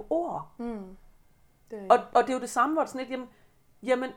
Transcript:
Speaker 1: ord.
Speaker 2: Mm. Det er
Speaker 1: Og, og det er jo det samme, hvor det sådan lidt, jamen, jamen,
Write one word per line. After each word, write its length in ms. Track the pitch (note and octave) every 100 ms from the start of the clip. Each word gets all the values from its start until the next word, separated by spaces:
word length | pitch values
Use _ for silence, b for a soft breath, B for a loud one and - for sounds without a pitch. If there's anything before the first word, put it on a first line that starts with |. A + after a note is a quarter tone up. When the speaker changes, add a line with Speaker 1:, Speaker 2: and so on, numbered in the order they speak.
| -
Speaker 1:
ord. 380 | D#4+ E4+ F3 D3 -
Speaker 2:
Mm. 380 | A#3 A3 F#3+ F#3+ - - _ _ _ _ -
Det 80 | G#3+
er 80 | G3
Speaker 1:
Og, 80 | A#3+ -
og 80 | -
det 80 | A3+
er 40 |
jo 60 | B3+
det 100 | A#3+
samme, 240 | B3 C4
hvor 80 | D#4+
det 60 | -
sådan 100 | C4
lidt, 100 | B3
jamen, 180 | B3+ B3 b b b _ _
jamen, 280 | G#3+ B3+ B3+